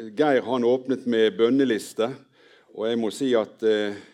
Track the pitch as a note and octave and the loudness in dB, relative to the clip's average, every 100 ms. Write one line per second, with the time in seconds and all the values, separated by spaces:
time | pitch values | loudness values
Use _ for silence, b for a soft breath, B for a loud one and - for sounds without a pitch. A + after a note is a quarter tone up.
0 | A2 G#2+ D3+ B2+ A2 B2+ A#2 B2+ C3 B2 | -8 -2 2 2 0 0 2 0 -2 -4
1 | B2 A2+ A2 F#2+ A#2 C3+ C3 G#2 - - | -2 2 2 4 2 4 2 0 -4 -4
2 | A#2+ C3+ _ b b b b - A2 A#2 | -4 -6 _ b b b b -8 -4 -2
3 | A2 - C3+ A#2 G2+ - A2 G#2+ G#2 G2+ | -2 -2 0 0 0 -2 0 2 -2 -6
4 | B | B